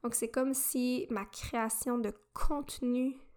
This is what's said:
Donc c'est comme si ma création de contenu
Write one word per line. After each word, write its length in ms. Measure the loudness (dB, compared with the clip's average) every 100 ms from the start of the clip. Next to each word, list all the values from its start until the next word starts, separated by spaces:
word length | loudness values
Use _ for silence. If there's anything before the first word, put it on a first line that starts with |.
Donc 100 | -2
c'est 160 | -2 -2
comme 240 | 0 0
si 540 | 0 0 2 2 0 -2
ma 140 | -4
création 720 | -4 -8 -6 -2 0 -2 -2 0
de 140 | -2 -4 _
contenu 800 | 2 4 4 -2 -4 0 2 0 -2 -14